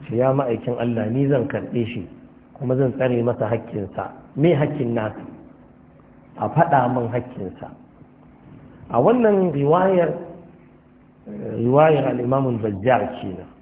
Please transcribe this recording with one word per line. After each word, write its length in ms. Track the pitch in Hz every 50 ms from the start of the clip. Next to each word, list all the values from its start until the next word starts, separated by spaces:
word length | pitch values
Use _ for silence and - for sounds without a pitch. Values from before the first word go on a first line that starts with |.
| - -
Ce, 80 | 117
"Ya 160 | 113 127 131
ma'aikin 460 | 131 139 139 123 117 107 - - 120 120
Allah, 320 | 117 120 120 113 107 107
ni 160 | 113 131 139 139
zan 200 | 143 131 113 -
karɓe 380 | - 107 95 90 98 120 117 101
shi, 200 | - 101 87 - - - - - - - - _ -
kuma 220 | - 143 123 127
zan 180 | 127 139 131 -
tsare 300 | 135 131 127 123 117 113
masa 260 | 123 117 - 117 107
haƙƙinsa. 640 | 117 113 117 - 113 110 98 92 - - 98 - - - - - -
Me 180 | 127 143 170 170
haƙƙin 400 | 135 151 143 - - 131 117 117
nasa? 320 | 113 110 107 101 - - - - - - - - - - - - - - - - - - - - - - - - -
A 120 | 107 107
faɗa 440 | - 151 170 - - 139 123 123 123
min 140 | 127 120 113
haƙƙinsa." 640 | 110 123 120 - - - 104 90 - - - 82 - - - - - - - - - - - - - - - - - - - - - - - -
A 100 | - 117
wannan 500 | 131 190 240 254 233 214 208 190 185 180 147
riwayar, 600 | 143 139 143 156 180 185 190 196 185 170 156 - - - - - - - - - - - - - - _ _ _ - - _ _ _ - - - 208 - 117 113 113
riwayar 480 | 117 120 127 143 156 160 156 139 135 135
al-Imam 360 | 123 123 120 120 131 135 135 131
al-Bazzar 600 | 120 110 107 110 101 95 98 127 127 113 104 - - -
kenan. 260 | 101 98 92 82 92 - - -